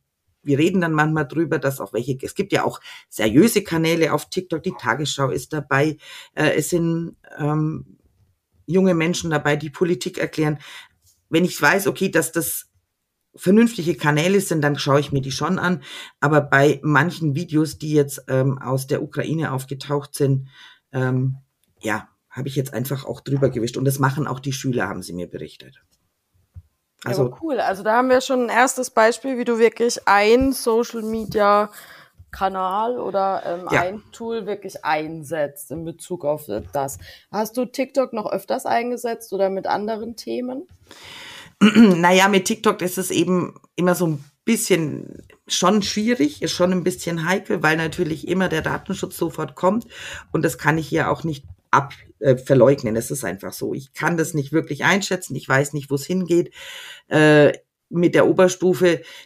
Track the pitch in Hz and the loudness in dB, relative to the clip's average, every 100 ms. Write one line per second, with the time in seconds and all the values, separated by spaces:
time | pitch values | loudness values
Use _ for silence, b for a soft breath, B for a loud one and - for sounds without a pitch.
0 | _ _ _ _ 147 139 175 185 170 156 | _ _ _ _ -2 2 2 2 2 2
1 | 156 156 143 160 156 156 143 135 - 110 | 2 0 -2 -2 -2 -2 -2 -4 -6 -4
2 | 123 131 - - 196 127 - - B B | -4 -6 -6 -6 -2 -2 -2 -6 B B
3 | B - 107 127 226 214 202 165 160 165 | B -4 4 6 6 4 0 0 0 2
4 | 156 147 - 190 - 156 185 - 120 127 | 0 0 -4 -8 -6 -6 -6 -4 -4 -2
5 | 147 - 135 139 - 151 - 135 156 151 | -4 -2 -2 -2 -6 -8 0 2 2 -2
6 | B B B - 135 - - 175 165 165 | B B B -2 0 0 0 0 0 -2
7 | 170 - _ - 147 156 156 147 135 _ | -6 -12 _ -6 -2 0 -2 -4 -12 _
8 | _ _ _ _ _ _ - 185 190 165 | _ _ _ _ _ _ -2 2 4 2
9 | 160 175 165 151 147 147 156 - 175 180 | 0 -2 -2 0 0 0 -4 -2 -2 0
10 | 180 - 160 - 151 151 B B B _ | -4 -6 -4 -2 -2 -2 B B B _
11 | _ _ _ 165 180 - 147 190 160 - | _ _ _ 0 0 2 2 4 0 -2
12 | 190 165 - 165 151 - - _ _ _ | 0 0 0 -4 -4 -8 -12 _ _ _
13 | _ _ _ - 180 214 233 185 165 - | _ _ _ -4 4 6 6 2 -4 0
14 | 151 147 180 196 196 160 143 139 143 143 | 0 2 4 2 2 0 0 0 2 2
15 | 139 139 131 - 151 185 180 165 B B | 2 -2 -4 -4 -2 0 0 -2 B B
16 | B _ 147 151 135 139 147 139 151 143 | B _ 2 2 4 6 6 4 2 2
17 | 170 - 156 135 175 151 156 - 151 151 | 2 0 -2 -2 -2 0 -2 -4 0 2
18 | 139 - - 131 139 135 123 131 135 143 | 2 -4 -2 0 0 -2 -4 -4 -2 -4
19 | - 143 - 160 147 131 - 135 - 143 | -4 -6 -4 -4 -4 -6 -8 -12 -4 -4
20 | 139 - 135 135 135 B B B _ 139 | -4 -2 0 0 -4 B B B _ -4
21 | 127 127 131 131 _ _ _ _ 110 104 | 0 0 -2 -6 _ _ _ _ -6 -6
22 | - _ _ 127 135 143 131 113 131 135 | -8 _ _ -12 -6 -6 -4 -6 -6 -6
23 | - - - 139 135 113 120 127 135 135 | -8 -12 -4 0 0 0 -4 -2 -2 2
24 | 135 139 - 131 143 131 139 120 98 92 | 0 0 -4 -6 -6 -6 -4 -4 -4 -6
25 | 95 90 87 87 78 - 65 _ _ _ | -10 -10 -10 -12 -14 -18 -20 _ _ _
26 | _ _ _ _ _ - - _ _ _ | _ _ _ _ _ -20 -20 _ _ _
27 | 123 - 127 - 320 233 151 196 208 233 | -4 0 -2 -4 -4 -2 -2 -2 0 2
28 | 254 254 262 254 233 214 269 254 247 226 | 4 2 2 -2 2 2 2 0 0 4
29 | 226 233 269 247 233 226 226 220 233 - | 4 2 -4 -2 -2 4 2 4 -2 0
30 | - 202 208 240 269 254 240 226 240 233 | 2 4 6 6 4 0 0 0 0 -6
31 | 220 220 208 214 202 208 208 - - - | -6 -6 -4 2 4 4 2 -6 -20 -20
32 | - _ - - 196 190 185 202 233 247 | -20 _ -20 -4 -4 -2 -2 -2 -2 -4
33 | 196 196 196 190 - 175 175 147 180 214 | -4 -2 -2 -2 -6 -8 -2 -2 -2 -6
34 | - - 226 226 196 202 185 - 151 156 | -16 -14 -8 -8 -6 -8 -10 -8 -4 -2
35 | 156 165 135 160 143 147 - 165 160 165 | -4 -10 -8 -6 -6 -8 -12 -10 -10 -14
36 | - 175 143 151 - 104 - 143 135 - | -12 -6 -4 -4 -6 -8 -6 -6 -6 -8
37 | B B B 208 214 247 247 - 262 277 | B B B -6 -4 -4 -4 -4 -4 -2
38 | 254 214 202 - - 247 - 233 240 240 | -2 -4 -6 -6 -4 -6 -2 -2 -2 -6
39 | 233 226 - 190 190 190 190 180 208 214 | -6 -8 -6 -2 0 0 -2 -2 -2 -6
40 | 226 233 226 233 247 269 359 _ B B | -8 -12 -8 -6 -6 -10 -12 _ B B
41 | B B B B B _ 208 214 214 170 | B B B B B _ 4 8 8 8
42 | 180 185 196 190 185 220 214 208 180 185 | 6 6 6 4 2 0 0 0 -4 -4
43 | 190 - 170 180 139 - _ - 180 175 | -2 0 2 2 0 -8 _ 0 0 2
44 | 165 143 - _ - 226 - 170 147 50 | 0 -2 -8 _ -2 0 2 2 0 -6
45 | - - - _ - - 185 214 208 208 | -12 -18 -20 _ -6 0 2 2 0 -2
46 | 220 247 294 - 160 - 180 185 170 180 | 0 0 0 -2 -6 0 0 2 -2 -4
47 | 170 165 160 196 - 190 156 160 160 175 | -6 -4 -2 -2 -2 0 0 0 -2 -4
48 | 156 151 - 185 180 156 151 151 - 190 | -4 -4 -2 0 0 -2 -2 -6 -6 -8
49 | 180 - 170 156 143 - 185 226 B B | -8 -4 -6 -4 -10 -2 0 0 B B
50 | B B B 160 160 - 156 160 147 160 | B B B -2 -2 0 0 0 0 -2
51 | 107 - 165 139 - - _ 131 135 - | 0 -2 -4 -8 -12 -20 _ 0 0 -8
52 | - _ 127 127 - 135 135 139 113 113 | -20 _ 2 2 4 6 6 6 0 -4
53 | - 143 101 95 95 - - 139 135 - | -4 -6 -6 -8 -10 -8 -8 -8 -10 -4
54 | 156 170 156 151 139 156 156 143 139 196 | -2 0 -2 -4 -2 -2 -2 -2 0 0
55 | 196 185 - 131 - 135 143 147 135 139 | 0 -6 -6 -10 0 0 0 -6 -6 -6
56 | - 185 170 170 - B B B B B | -2 -4 2 0 0 B B B B B
57 | _ 156 151 151 143 - _ _ _ 170 | _ 4 6 8 6 2 _ _ _ 0
58 | 170 156 98 165 185 - 185 147 180 160 | 2 4 4 4 2 2 0 2 2 0
59 | B B | B B